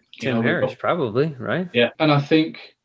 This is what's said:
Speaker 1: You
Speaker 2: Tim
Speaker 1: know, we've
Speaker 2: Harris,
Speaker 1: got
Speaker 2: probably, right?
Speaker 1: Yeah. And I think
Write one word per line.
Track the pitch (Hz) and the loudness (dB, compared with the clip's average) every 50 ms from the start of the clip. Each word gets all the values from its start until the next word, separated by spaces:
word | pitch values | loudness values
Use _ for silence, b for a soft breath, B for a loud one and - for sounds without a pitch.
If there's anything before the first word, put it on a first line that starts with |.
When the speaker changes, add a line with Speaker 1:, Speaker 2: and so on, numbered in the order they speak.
| _ _ - | _ _ -16
Speaker 1:
You | - | -8
Speaker 2:
Tim | 113 131 123 | -4 -2 -2
Speaker 1:
know, | 117 | 0
we've | 113 135 | 0 0
Speaker 2:
Harris, | 165 170 110 - | 0 0 -2 -4
Speaker 1:
got | - - | -4 -4
Speaker 2:
probably, | - 104 151 175 151 113 101 120 143 160 147 123 | -2 -2 -2 0 -2 -2 0 0 -2 -2 -4 -6
right? | 113 104 113 156 185 175 - | -6 -4 -4 -4 -4 -2 0
Speaker 1:
Yeah. | 120 117 117 - - | 2 2 2 2 0
And | 160 151 | 2 4
I | 147 143 | 4 2
think | 143 - 160 156 156 165 - - - - _ _ _ | 2 2 2 2 2 0 -4 -12 -18 -20 _ _ _